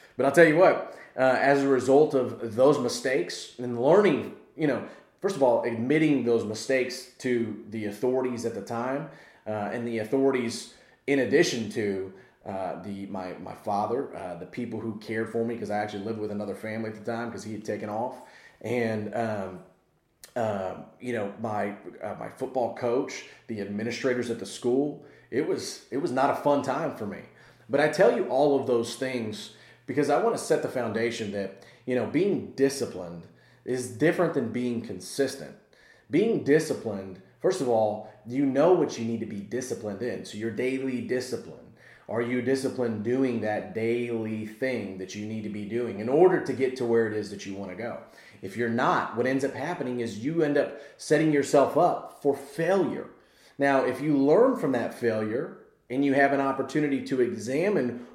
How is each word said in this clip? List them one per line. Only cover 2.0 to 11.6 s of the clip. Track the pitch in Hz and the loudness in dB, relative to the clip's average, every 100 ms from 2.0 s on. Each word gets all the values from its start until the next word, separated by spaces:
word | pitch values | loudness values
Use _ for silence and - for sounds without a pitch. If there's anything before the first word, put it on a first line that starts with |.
| 156 | 6
of | 139 120 113 113 104 | 4 0 -4 -4 4
those | 135 147 | 6 6
mistakes | 123 - 135 139 175 - - - | 0 -2 -2 0 -2 -8 -12 -10
and | 123 120 | -6 0
learning, | 131 190 202 131 - - - - | 4 6 6 2 -2 -12 -16 -2
you | 151 | 0
know, | 113 - - - _ | 0 -6 -16 -20 _
first | 196 190 | -6 2
of | |
all, | 131 113 | 4 4
admitting | 120 110 123 156 156 139 | 2 -2 2 4 4 4
those | 117 117 104 | 4 2 0
mistakes | 107 - 131 127 - - - | -6 0 0 0 -6 -14 -8
to | 131 120 107 101 - | 0 0 0 -6 -10
the | 113 104 | -8 -6
authorities | 98 127 131 127 117 117 | -2 0 0 0 -2 -6
at | |
the | 101 | -6
time, | 98 117 127 139 160 - - - - | -6 -4 -4 -4 -8 -14 -20 -14 -8
uh, | |
and | 107 101 120 117 | -6 -4 -6 -4
the | 113 | -4
authorities | 107 135 135 131 117 113 - - _ _ - | 0 2 4 2 -2 -6 -12 -18 _ _ 0
in | 139 | 0
addition | 117 139 180 120 | 4 4 4 0